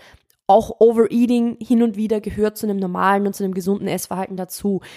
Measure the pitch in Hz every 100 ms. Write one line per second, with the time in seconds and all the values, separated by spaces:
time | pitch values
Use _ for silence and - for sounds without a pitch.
0 | - _ _ _ - 208 208 - 226 226
1 | 226 240 240 240 233 - 220 233 233 196
2 | 220 214 208 202 214 214 214 196 185 180
3 | 185 202 202 196 196 190 180 202 196 185
4 | - 180 190 185 180 - 202 185 -